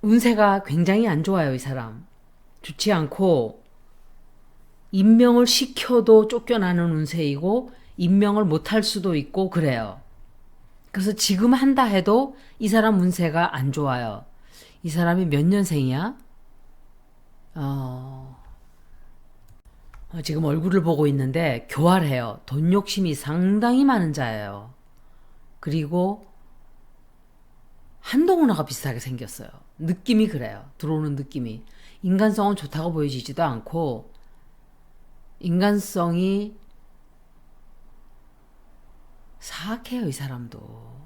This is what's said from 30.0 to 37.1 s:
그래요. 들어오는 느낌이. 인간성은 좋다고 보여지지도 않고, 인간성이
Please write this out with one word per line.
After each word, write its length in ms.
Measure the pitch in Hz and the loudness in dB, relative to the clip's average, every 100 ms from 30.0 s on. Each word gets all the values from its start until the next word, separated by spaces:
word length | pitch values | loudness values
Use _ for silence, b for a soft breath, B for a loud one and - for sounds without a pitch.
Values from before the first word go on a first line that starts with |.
| - 220 214 | 0 2 2
그래요. 380 | 156 113 104 131 - | -2 -8 -12 -18 -12
들어오는 380 | 151 156 151 139 | -6 -4 -4 -6
느낌이. 480 | 135 147 120 110 - b b b | -8 -8 -8 -10 -16 b b b
인간성은 540 | 185 190 214 208 202 196 | -2 2 2 2 0 -2
좋다고 380 | 143 151 165 | -6 -6 -4
보여지지도 500 | 160 147 131 120 131 | -2 -2 -4 -10 -4
않고, 680 | 160 117 - 165 156 113 - - - - - - - - - - - - - - | -4 -4 -8 -6 -4 -6 -12 -20 -20 -20 -20 -20 -20 -20 -20 -20 -20 -20 -20 -12
인간성이 1160 | 180 170 202 208 196 190 170 170 185 196 208 214 - - - - - | -4 0 2 0 -2 -4 -2 0 0 -2 -4 -12 -20 -20 -20 -20 -20